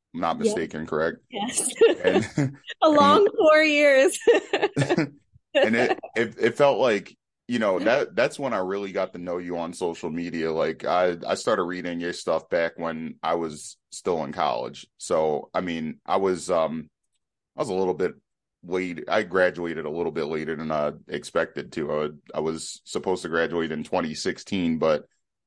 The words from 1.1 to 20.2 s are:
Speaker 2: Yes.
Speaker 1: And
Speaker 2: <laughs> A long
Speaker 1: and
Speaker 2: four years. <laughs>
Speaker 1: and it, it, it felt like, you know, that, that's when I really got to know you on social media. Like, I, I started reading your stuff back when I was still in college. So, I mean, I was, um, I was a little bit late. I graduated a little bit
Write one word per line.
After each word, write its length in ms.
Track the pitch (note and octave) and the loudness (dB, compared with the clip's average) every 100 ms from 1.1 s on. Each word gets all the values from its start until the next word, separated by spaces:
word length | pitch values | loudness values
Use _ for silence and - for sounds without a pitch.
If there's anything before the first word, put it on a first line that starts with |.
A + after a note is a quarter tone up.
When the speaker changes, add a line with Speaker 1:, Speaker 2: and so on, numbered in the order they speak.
| - _ | -4 _
Speaker 2:
Yes. 400 | A#3+ A3+ - - - A4 F4+ | -8 -6 -4 -4 4 4 4
Speaker 1:
And 240 | - F#3+ - - C#3 - - | 2 0 0 -2 -2 -4 -14
Speaker 2:
<laughs> 140 | - | 2
A 80 | D#4 | 4
long 300 | D4 C#4+ D#4+ | 6 6 6
Speaker 1:
and 160 | G4+ A4+ | 4 4
Speaker 2:
four 240 | D#4 G#3 | 6 6
years. 560 | D#4 D4 D4 C4+ D4+ - - | 6 4 6 6 4 2 4
<laughs> 500 | A4 - - G#4 - | 4 2 -2 0 0
Speaker 1:
and 1000 | C3+ - D3+ - _ _ _ - - A#2 | 0 0 0 -6 _ _ _ 2 4 4
it, 240 | A#2+ - - A2+ | 2 0 -4 -2
it, 200 | A#2 - | -2 2
it 180 | A2+ - | 0 4
felt 220 | C#3+ G#2+ | 4 6
like, 360 | B2+ G2+ F#2 - _ _ - | 4 2 -2 -20 _ _ -4
you 120 | A#2+ | 0
know, 180 | G#2 F#2 | 2 2
that, 360 | G#2 C3+ - F#2 | 4 2 2 0
that's 240 | B2+ - | 0 0
when 140 | - | -4
I 40 | G2+ | -2
really 340 | F#2 G2+ G2 | -2 -4 -4
got 220 | F#2+ F#2+ | -4 -4
to 60 | F2 | -6
know 180 | F2 F2+ | -6 -6
you 220 | F2 F2 | -6 -6
on 140 | E2 | -6
social 360 | - F2 E2 E2+ | -4 -6 -4 -6
media. 420 | E2 E2+ E2 D#2+ | -6 -6 -4 -2
Like, 340 | D#2 D#2 D#2 - | 0 -2 -2 0
I, 320 | F2 F2+ E2+ C2 | 2 2 0 -4
I 80 | G2 | -2
started 280 | - G#2 | 0 0
reading 360 | F2 F2+ F2 E2+ | 0 -4 -6 -6
your 140 | F2 | -6
stuff 360 | F2 - D#2+ - | -6 -2 -2 0
back 240 | F2 E2 - | -2 -2 -4
when 380 | E2 D#2+ D#2+ C#2+ | -6 -6 -10 -6
I 140 | E2 E2+ | -2 -2
was 420 | E2 D2+ - - _ | -4 -8 -16 -20 _
still 320 | - F#2+ E2 | -8 -4 -2
in 100 | C#2 | -2
college. 540 | E2 D2 A#1 B1 C#2 - _ | -2 -2 -2 -6 -12 -20 _
So, 520 | - E2 D#2 D2 - | -2 2 2 0 -2
I 80 | F2+ | -4
mean, 380 | F2+ E2 D#2 D2+ - | -2 -4 -4 -8 -2
I 120 | F#2+ | 0
was, 320 | F#2+ F2 D#2+ | 2 0 0
um, 400 | F2 D#2 D#2+ D2 _ _ _ _ _ _ - | 0 0 -2 -12 _ _ _ _ _ _ -8
I 60 | |
was 80 | C3+ | -2
a 60 | F#2 | 0
little 180 | F#2 | 0
bit 220 | F2+ F2+ - _ _ _ _ | 0 -2 -4 _ _ _ _
late. 400 | F2 F#2 F#2 D#2+ - | -4 -4 -2 -6 -2
I 160 | G#2+ | -2
graduated 600 | F#2+ F#2 F2+ E2 E2+ D#2+ D2+ | 0 2 2 0 -6 -6 -6
a 40 | |
little 220 | E2 E2 | -4 -4
bit 140 | D#2 | -2